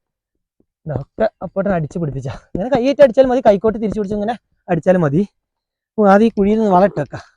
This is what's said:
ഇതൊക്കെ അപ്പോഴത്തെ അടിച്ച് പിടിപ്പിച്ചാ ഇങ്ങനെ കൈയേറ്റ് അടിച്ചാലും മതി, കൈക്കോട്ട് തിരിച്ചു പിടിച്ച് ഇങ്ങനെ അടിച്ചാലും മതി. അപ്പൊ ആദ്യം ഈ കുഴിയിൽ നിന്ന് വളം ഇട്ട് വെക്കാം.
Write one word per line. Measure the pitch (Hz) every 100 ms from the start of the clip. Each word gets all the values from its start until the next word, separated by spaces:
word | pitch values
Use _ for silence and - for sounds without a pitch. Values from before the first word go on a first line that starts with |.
| _ _ _ _ _ _ _ _ 156
ഇതൊക്കെ | 131 - - 220 - 185
അപ്പോഴത്തെ | 196 202 175
അടിച്ച് | 147 180
പിടിപ്പിച്ചാ | 151 135 117 101 -
ഇങ്ങനെ | - 240
കൈയേറ്റ് | 262 262 285 269
അടിച്ചാലും | 269 262
മതി, | 254 240
കൈക്കോട്ട് | 196 220 208
തിരിച്ചു | 214 214
പിടിച്ച് | 196 208
ഇങ്ങനെ | 208 233 _ _ -
അടിച്ചാലും | 170 185 185 151
മതി. | 151 202 _ _ _ _ _ _
അപ്പൊ | - 202
ആദ്യം | 202 226
ഈ | -
കുഴിയിൽ | 196 220
നിന്ന് | 214 180
വളം | 196
ഇട്ട് | 170
വെക്കാം. | 139 - -